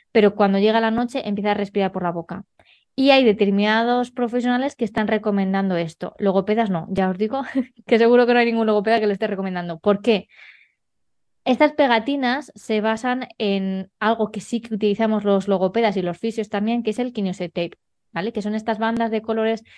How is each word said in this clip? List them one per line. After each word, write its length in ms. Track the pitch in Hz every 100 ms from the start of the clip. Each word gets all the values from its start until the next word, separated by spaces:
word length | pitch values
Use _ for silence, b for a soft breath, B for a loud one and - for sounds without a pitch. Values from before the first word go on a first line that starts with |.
| _
pero 240 | 226 202 202
cuando 240 | 202 196
llega 200 | 208 226
la 120 | 226
noche 360 | 226 240 262 208
empieza 240 | 202 208
a 40 | 208
respirar 360 | 202 202 190
por 120 | 190
la 80 | 175
boca". 340 | 170 170 - - _ b b _ -
Y 140 | 269
hay 120 | 269
determinados 880 | 247 196 202 202 208 220 233 247 247
profesionales 640 | - 240 240 247 247 277 -
que 100 | 220
están 220 | 214 208
recomendando 720 | 214 214 202 190 196 196 175
esto. 360 | 165 - 180 -
Logopedas 500 | 202 190 196 214 220
no, 180 | 175 -
ya 200 | 190 185
os 80 | 180
digo 240 | 214 269
<laughs> 420 | 262 269 247 _ -
que 100 | 226
seguro 280 | 233 240 240
que 60 |
no 60 | 240
hay 60 | 233
ningún 220 | 226 220
logopeda 320 | 208 208 226
que 80 | 214
lo 60 |
esté 140 | 196 220
recomendando. 520 | 196 190 180 175 165
¿Por 220 | 208 202
qué? 260 | 202 202 - B B B B B _ _ _ _ _ _
Estas 280 | - 247 302
pegatinas 800 | 302 277 226 233 285 254 269 294 -
se 260 | - 220
basan 460 | 214 220 254 254 254 _
en 500 | 214 196 190 190 190 _
algo 320 | 214 226 214
que 100 | 214
sí 200 | - 233
que 140 | 233 220
utilizamos 480 | 208 202 220 214
los 240 | 202 196 196
logopedas 500 | 190 185 220 226 196
y 40 |
los 140 | 175 170
fisios 300 | 233 220 208
también, 340 | 202 214 240
que 80 | 233
es 80 | 214
el 140 | 247
kinesio 340 | 240 190 180 180
tape, 280 | 180 170 - _ _ _
¿vale? 200 | - 202
Que 120 | 226
son 100 | 202
estas 240 | 214 220 214
bandas 320 | 226 226 226
de 140 | 220
colores 400 | 220 220 220 220 B